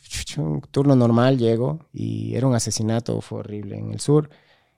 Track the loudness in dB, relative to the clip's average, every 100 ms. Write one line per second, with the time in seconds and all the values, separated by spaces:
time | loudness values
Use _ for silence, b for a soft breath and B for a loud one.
0 | -12 -10 -8 -6 -4 -4 -4 0 4 6
1 | 6 4 4 4 2 0 -2 -4 -10 -8
2 | -6 -6 -4 -2 0 0 -2 -4 -2 -2
3 | -2 -6 -6 -12 -10 -12 -10 -10 -10 -6
4 | 2 2 2 b b b b